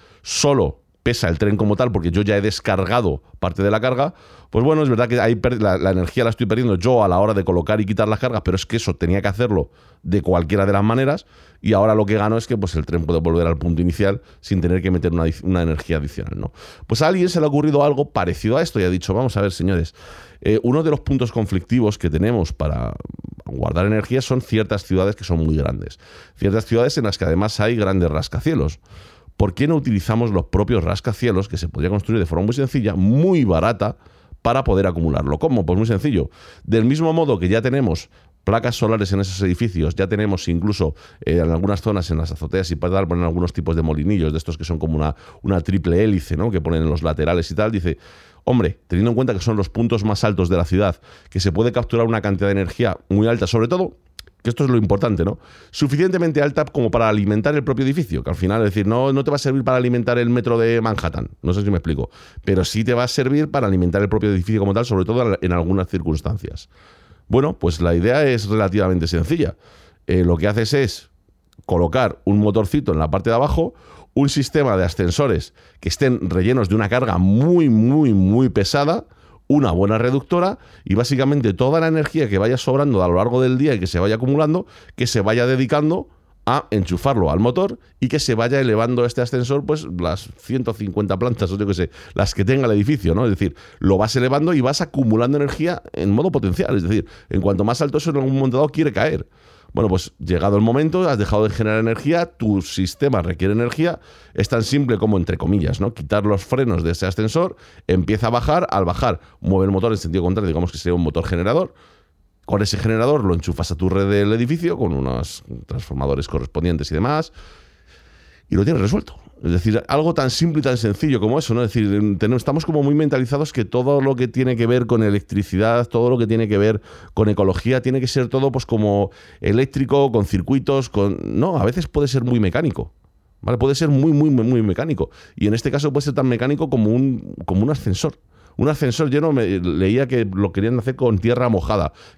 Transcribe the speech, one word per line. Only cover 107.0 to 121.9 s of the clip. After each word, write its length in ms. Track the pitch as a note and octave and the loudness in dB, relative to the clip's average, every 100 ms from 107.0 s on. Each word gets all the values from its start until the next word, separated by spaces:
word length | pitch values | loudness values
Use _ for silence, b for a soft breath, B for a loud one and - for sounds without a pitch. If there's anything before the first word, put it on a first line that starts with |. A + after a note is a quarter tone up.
| F#2 | -2
ascensor, 500 | F#2+ G#2+ D#3+ F3+ - B B - | -2 -2 0 -2 -4 B B -2
empieza 400 | F#2 F2 G#2+ A2 | 0 0 0 0
a 40 | |
bajar, 360 | A#2+ A#2 D3+ - | 0 2 0 0
al 160 | - | 0
bajar 360 | F2+ F#2 B2+ F2 b b | 0 0 -2 -2 b b
mueve 260 | - F#2+ F#2+ | -2 2 2
el 40 | |
motor 220 | F#2+ A2+ | 2 0
en 60 | G#2+ | -2
sentido 260 | E2+ F2 | -2 -2
contrario, 240 | F2 F#2+ F#2+ | 0 0 -2
digamos 240 | D#2+ F2 | -2 -4
que 60 | E2 | -4
sería 160 | F2 | -2
un 80 | F2 | 0
motor 220 | E2 D2 | 0 -2
generador. 480 | D#2 F2 F#2 C#3 F#3 b b b b b _ _ | -2 -2 0 0 -2 b b b b b _ _
Con 160 | - G2+ | -4 -2
ese 160 | G2+ F#2+ | 0 -2
generador 480 | G#2+ A2+ A#2+ D3 | -2 0 2 2
lo 80 | G2+ | 0
enchufas 380 | F2 D#2+ D#2+ E2 | 0 -2 -4 -6
a 60 | D#2 | -4
tu 120 | F#2 | -2
red 220 | F#2 G2 | 0 2
del 200 | G2+ G2+ | 2 2
edificio 420 | A2+ A#2+ D#3+ E3+ - | 0 0 -2 -2 -2
con 160 | G#2 | -2
unos 500 | C#2+ C2 B1 - - - A#1 | -2 -2 -4 -6 -12 -16 -16
transformadores 640 | - - - C2+ C#2 C#2 C#2 | -10 -10 -8 -4 -2 -2 -4
correspondientes 640 | D2+ B1 - E2+ E2 D#2+ | -6 -6 -4 -2 -2 -2
y 40 | |
demás, 380 | D#2 A2 D3+ D#3+ b b b b b b b b b b b _ | -2 0 -2 -4 b b b b b b b b b b b _
y 60 | - | 0
lo 80 | |
tienes 180 | G#2 E3 | 2 2
resuelto. 320 | G2 F#3+ - - - - | 0 0 -4 -14 -20 -8
Es 80 | - | -2
decir, 320 | F2 F2+ G#2+ - | 0 0 -2 0
algo 260 | C#3 D#3+ | 0 0
tan 160 | E3 C3 | 0 -2
simple 300 | - E3 D#3 | 0 0 0
y 20 | |
tan 140 | C3 B2 | 0 0
sencillo 420 | A2 G2+ D#3 B2+ | 0 0 0 0
como 180 | G#2 C3+ | 2 0
eso, 160 | D3 | 0
¿no? 120 | A#2 | 0
Es 80 | A#2+ | 0
decir, 440 | A#2+ G#2 | 0 0